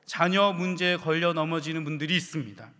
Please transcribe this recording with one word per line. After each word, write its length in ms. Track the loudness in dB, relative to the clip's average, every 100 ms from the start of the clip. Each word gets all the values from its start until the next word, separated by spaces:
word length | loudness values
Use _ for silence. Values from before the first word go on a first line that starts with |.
| -8
자녀 460 | 0 2 4 4
문제에 460 | 2 -2 0 2 2
걸려 360 | 0 2 2
넘어지는 500 | 2 0 -2 -2 -4
분들이 320 | -4 -4 -2 -2
있습니다. 540 | -2 -6 -8 -12 -20 -20